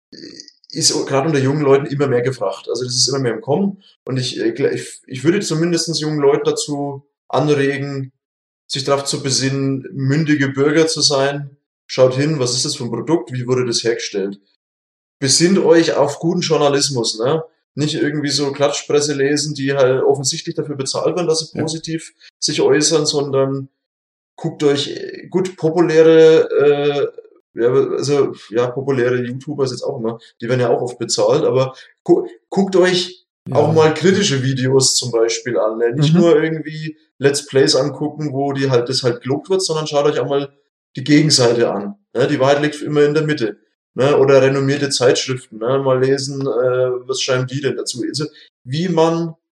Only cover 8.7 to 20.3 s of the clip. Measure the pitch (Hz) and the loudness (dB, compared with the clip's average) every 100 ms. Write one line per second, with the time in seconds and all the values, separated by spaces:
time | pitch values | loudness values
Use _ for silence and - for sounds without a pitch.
8.7 | 143 135 139 - 143 135 117 131 139 135 | -6 -2 -2 -2 -6 -4 -2 0 0 -2
9.7 | 135 - 135 135 151 151 147 135 139 147 | -4 -6 -4 0 0 2 2 0 0 2
10.7 | 156 160 156 143 135 139 147 143 - _ | 4 2 2 0 2 0 -2 -8 -16 _
11.7 | _ - - 127 127 147 156 123 - 147 | _ -6 4 4 4 0 0 -2 -2 -4
12.7 | - 117 117 120 170 - 127 120 127 120 | -6 -6 -6 -2 -4 -4 -8 -2 -2 0
13.7 | 113 113 117 - 101 98 101 _ _ _ | -2 -2 -2 -4 -6 -6 -8 _ _ _
14.7 | _ _ _ _ _ 135 - 175 190 147 | _ _ _ _ _ -2 2 4 4 6
15.7 | 165 156 - - - 165 180 143 160 143 | 4 4 2 0 0 -2 -2 0 2 2
16.7 | 139 139 127 110 110 123 160 160 _ _ | 2 0 -2 -4 -2 -2 -2 -6 _ _
17.7 | - 147 165 147 147 139 143 139 143 139 | -6 -4 -2 -2 -2 -2 -2 -2 0 -2
18.7 | - - 147 143 139 139 147 151 143 139 | -2 -2 0 0 0 0 0 -2 -4 -2
19.7 | 139 127 131 117 139 131 | 2 2 4 2 0 -2